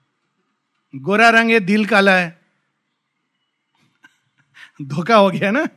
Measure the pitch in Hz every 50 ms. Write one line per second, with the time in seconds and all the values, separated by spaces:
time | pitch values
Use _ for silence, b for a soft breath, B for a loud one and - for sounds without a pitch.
0 | _ _ _ _ _ _ _ _ _ _ _ _ _ _ _ _ _ _ - 135
1 | 131 170 202 214 233 233 226 226 226 226 226 226 190 170 208 214 214 196 226 196
2 | 196 196 185 185 180 165 170 _ _ _ _ _ _ _ _ _ _ _ _ _
3 | _ _ _ _ _ _ _ _ _ _ _ _ _ _ _ _ _ _ _ _
4 | _ _ _ _ _ _ _ _ _ _ B B B B B - 147 135 143 170
5 | 170 147 233 214 196 190 170 - 196 196 214 285 330 - -